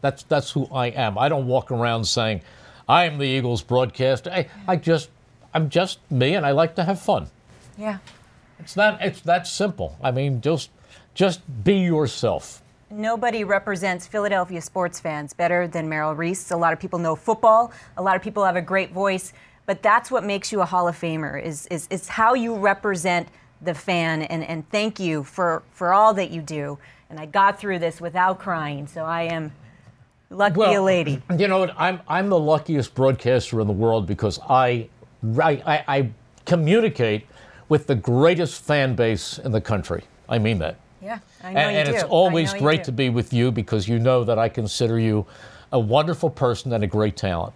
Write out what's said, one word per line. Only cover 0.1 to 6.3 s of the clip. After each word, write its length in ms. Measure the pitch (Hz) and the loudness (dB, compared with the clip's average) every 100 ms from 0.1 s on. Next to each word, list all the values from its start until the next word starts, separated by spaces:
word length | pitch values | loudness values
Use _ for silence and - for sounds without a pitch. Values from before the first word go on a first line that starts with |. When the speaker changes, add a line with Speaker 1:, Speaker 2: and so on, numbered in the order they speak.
| 135 | -6
Speaker 1:
that's 280 | - 151 - | -2 -2 0
who 160 | 143 131 | -4 -4
I 160 | 131 120 | -2 -4
am. 300 | 120 117 101 | -2 -2 0
I 100 | 135 | 0
don't 200 | 151 127 | 0 0
walk 240 | 127 - | -2 -2
around 340 | 120 117 117 107 | -2 0 0 -2
saying, 360 | - 110 101 - - - - - | -2 -2 -4 -8 -20 -20 -18 2
"I 180 | 147 175 | 4 4
am 120 | 147 | 0
the 80 | 139 | -2
Eagles 380 | 135 123 120 | -2 -2 -4
broadcaster." 680 | - 127 127 - 131 131 - | 0 0 0 0 0 0 -4
I, 180 | 185 156 - - | -6 -6 -8 -2
I 80 | 180 | -2
just, 340 | - 160 147 _ _ _ - | 2 0 -2 _ _ _ -6
I'm 160 | 160 151 | -2 0
just 300 | 170 180 - _ | 2 0 -4 _
me, 240 | 131 131 | 0 2